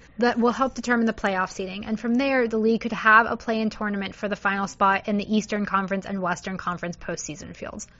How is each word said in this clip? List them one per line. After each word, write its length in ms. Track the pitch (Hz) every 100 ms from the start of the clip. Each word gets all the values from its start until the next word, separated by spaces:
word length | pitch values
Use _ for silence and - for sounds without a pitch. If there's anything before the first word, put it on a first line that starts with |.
| - -
that 220 | 240 233
will 140 | 233
help 200 | 208 262
determine 320 | - 240 240
the 80 | 226
playoff 380 | 214 202 185 185
seeding, 340 | - 190 190
and 160 | 220 220
from 140 | 240
there, 340 | 240 277 262 233
the 80 | 220
league 240 | 220 226
could 120 | 233
have 340 | 185 220 220 233
a 100 | 226
play-in 320 | - 226 220
tournament 460 | - 208 202 196
for 160 | - 202
the 60 | 202
final 300 | 196 196 196
spot 400 | - 196 196 214
in 120 | 208
the 180 | - 214
Eastern 300 | 208 208 196
Conference 400 | 190 185 196 185
and 160 | 196
Western 340 | 175 175 196 185
Conference 400 | 180 175 175 -
postseason 580 | - 165 - 147 165
fields. 320 | 170 - 208 -